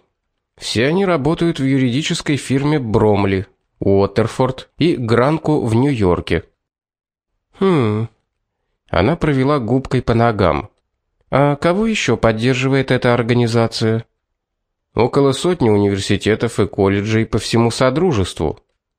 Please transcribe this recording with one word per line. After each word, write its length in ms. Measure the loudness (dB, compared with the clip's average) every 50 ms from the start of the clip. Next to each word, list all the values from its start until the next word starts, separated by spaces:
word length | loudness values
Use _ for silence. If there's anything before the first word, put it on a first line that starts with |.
| _ _ _ _ _ _ _ _ _ _ _
Все 300 | _ -12 -6 -2 0 0
они 180 | 0 0 0 0
работают 540 | 0 0 0 0 -2 -2 0 -2 -2 -2 -2
в 40 | -2
юридической 720 | 0 0 0 0 0 -2 -2 -4 -4 -6 -4 -4 -4 -4
фирме 440 | -4 -2 -2 -2 0 0 0 0 -2
Бромли, 680 | -2 0 0 2 4 4 2 2 0 0 -2 -2 -4 -8 _ _ _ _ _ _
Уотерфорд 920 | 0 2 2 4 2 2 0 -2 -2 -2 0 -2 -2 -2 -2 -8 -16 -20 _
и 200 | 0 0 0 0
Гранку 680 | -2 -2 0 2 2 2 2 0 0 0 -2 0 0 0
в 80 | 0 0
Нью-Йорке. 720 | 2 2 0 0 0 2 2 2 0 -2 -4 -4 -4 -4 _ _ _ _ _ _ _ _ _ _ _ _ _ _ _ _ _ _ _ _ _ _ -2
Хм. 480 | 0 2 2 2 2 0 0 -2 -4 -6 -10 _ _ _ _ _ _ _ _ _ _ _ _ _ _ _ 0
Она 220 | 2 2 2 0
провела 420 | 0 0 0 0 0 0 0 0
губкой 460 | 0 0 0 -2 -2 -2 -2 -4 -2 0
по 100 | 0 2
ногам. 560 | 2 2 2 2 2 2 2 0 0 -4 -8 _ _ _ _ _ _ _ _ _ _ _ _
А 240 | 0 0 2 0 0
кого 320 | 0 0 0 0 0 0
еще 280 | -2 -2 -2 -2 -2 0
поддерживает 760 | 2 2 0 0 0 0 0 0 0 0 0 0 0 0 0
эта 240 | -2 0 2 2 0
организация? 880 | 0 0 0 2 2 2 2 2 0 0 0 -2 -2 -2 -2 -2 -2 -4 -10 _ _ _ _ _ _ _ _ _ _ _ _ _ _ _ _ _
Около 380 | -2 0 0 2 2 2 2
сотни 360 | 0 0 -2 -2 0 0 2
университетов 920 | 2 2 2 2 2 0 -2 -2 -2 -4 0 0 0 0 0 -2 -4 -2 -2
и 80 | -4
колледжей 580 | -2 0 0 0 2 2 0 -2 0 0 -2 0
по 140 | -2 -4 -4
всему 320 | -4 -2 0 2 2 0
Содружеству. 880 | 0 0 0 0 0 0 0 0 0 0 -2 -4 -4 -4 -4 -4 -4 -8 _ _ _ _ _ _ _